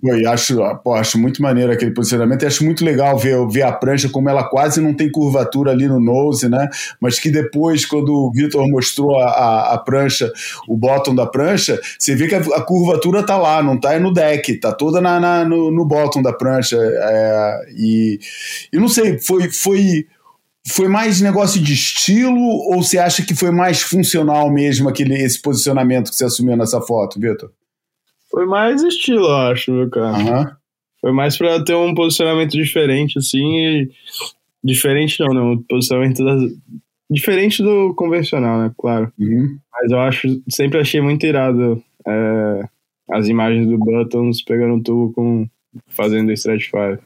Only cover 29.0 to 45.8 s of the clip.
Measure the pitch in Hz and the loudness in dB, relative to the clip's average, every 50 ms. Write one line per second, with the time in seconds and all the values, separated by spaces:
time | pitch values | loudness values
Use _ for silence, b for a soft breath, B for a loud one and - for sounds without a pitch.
29 | - - 247 220 190 160 143 139 131 120 123 123 - - 127 127 127 127 - 113 | -2 0 2 2 2 2 2 2 2 0 0 -2 -2 -2 -2 0 -2 -2 -2 -2
30 | 113 113 107 104 104 113 120 131 151 147 - _ _ _ _ _ _ _ _ _ | -2 -2 0 0 0 0 0 0 -2 -2 -6 _ _ _ _ _ _ _ _ _
31 | - 131 131 135 139 147 147 - 170 170 165 165 156 - 170 170 170 175 165 170 | -2 0 0 0 0 0 -2 0 0 0 0 0 0 0 0 2 2 0 0 0
32 | 170 165 156 - 170 160 160 160 160 151 151 151 156 139 - 165 151 139 135 139 | 0 0 0 0 0 0 2 0 0 -2 -2 -2 -2 -2 0 0 2 2 2 0
33 | 151 147 - 143 131 - - 135 139 151 160 160 160 160 156 147 135 131 B B | 0 -2 -2 -4 -4 -2 -2 -2 0 0 0 0 0 0 0 0 -2 -4 B B
34 | B B B B B B B _ _ _ _ _ - 131 131 127 - 143 139 147 | B B B B B B B _ _ _ _ _ -2 -2 -2 0 0 0 2 2
35 | 156 151 - - 160 139 131 131 120 120 120 117 117 _ 117 123 127 - 131 127 | 0 -2 -2 -2 0 0 0 0 0 0 0 -2 -2 _ -2 -2 0 0 0 0
36 | 131 135 127 131 135 135 139 135 127 113 - - _ - - - _ _ _ _ | 2 0 0 0 0 0 2 2 0 -2 -4 -10 _ -20 -20 -20 _ _ _ _
37 | _ _ 151 143 - - 196 185 196 214 208 - 196 208 208 202 196 190 175 - | _ _ -4 -2 0 0 0 2 2 0 0 2 2 2 2 2 2 0 0 -2
38 | 175 170 165 175 160 - - 143 123 117 113 113 113 113 120 - - 123 117 113 | -2 -2 0 -2 -2 -2 -2 -2 0 0 0 0 -2 -2 -4 -4 -4 -2 -2 -2
39 | 110 113 - - 104 107 113 120 135 143 143 143 _ _ - 120 123 117 123 123 | -2 -4 -4 -4 -2 0 0 0 0 -2 -4 -8 _ _ -6 -4 -2 0 2 2
40 | 127 131 123 - - 131 131 131 - - - - 143 147 143 160 147 147 - 151 | 0 0 -2 -2 -2 -4 -4 -4 -6 -10 -4 -2 -2 0 0 0 0 0 0 0
41 | 143 143 147 147 151 156 147 139 131 131 123 120 123 120 117 113 - _ _ _ | 0 0 0 0 0 0 0 0 0 0 0 0 0 0 -2 -2 -6 _ _ _
42 | _ - 107 110 113 110 110 110 107 107 104 98 101 107 _ _ _ _ _ _ | _ -4 -4 -2 -2 0 0 -2 -2 -2 -2 -4 -6 -10 _ _ _ _ _ _
43 | _ - 90 107 107 104 113 117 110 113 113 113 117 113 117 110 110 110 113 117 | _ -6 -4 -2 0 0 0 2 2 2 2 2 2 2 2 0 0 0 0 0
44 | 117 113 - 120 120 120 120 117 - - 117 117 120 117 120 117 117 117 117 120 | 0 -2 -2 -2 0 0 -2 -4 -4 -2 0 0 2 2 0 0 0 0 0 0
45 | 120 113 117 - 120 120 117 117 110 113 _ _ _ _ _ - | 0 -2 -2 -2 -2 0 0 -2 -2 -6 _ _ _ _ _ -20